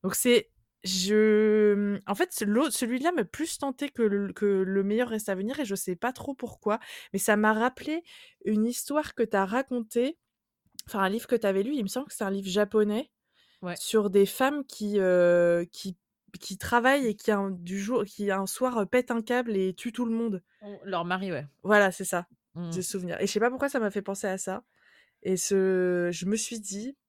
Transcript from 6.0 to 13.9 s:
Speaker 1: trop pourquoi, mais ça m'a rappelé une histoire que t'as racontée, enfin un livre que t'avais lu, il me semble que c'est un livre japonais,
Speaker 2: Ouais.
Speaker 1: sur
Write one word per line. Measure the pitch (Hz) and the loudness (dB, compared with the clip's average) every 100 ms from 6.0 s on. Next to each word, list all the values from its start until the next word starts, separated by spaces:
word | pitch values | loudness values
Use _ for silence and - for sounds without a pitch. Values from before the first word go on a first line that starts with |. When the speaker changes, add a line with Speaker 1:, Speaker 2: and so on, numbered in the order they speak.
| 240 | -4
Speaker 1:
trop | 254 - | -6 -10
pourquoi, | 269 233 - 214 214 - - - | -8 -10 -6 -4 -4 -6 -18 -8
mais | 196 | -4
ça | - 208 | 2 4
m'a | 214 | 4
rappelé | 220 240 254 - 320 - - - _ - | 2 0 -2 -8 -8 -8 -20 -20 _ 0
une | 214 220 | 2 0
histoire | 247 - 294 302 - | -2 -2 -2 -2 -4
que | |
t'as | 220 202 190 | 0 0 0
racontée, | 233 269 247 220 233 254 339 _ _ _ _ _ - - | -2 -2 -6 -2 0 0 -2 _ _ _ _ _ -20 -8
enfin | 208 | -2
un | 190 | 0
livre | 220 - | -2 0
que | 233 | 0
t'avais | 208 190 | 2 0
lu, | 208 294 | 0 -2
il | |
me | 196 | -2
semble | 254 294 | -4 -8
que | |
c'est | - | -6
un | 196 | -4
livre | 196 196 | -4 -2
japonais, | 185 208 220 208 214 294 _ _ _ _ _ | 0 2 2 2 0 -4 _ _ _ _ _
Speaker 2:
Ouais. | 180 175 | -10 -8
Speaker 1:
sur | - | 0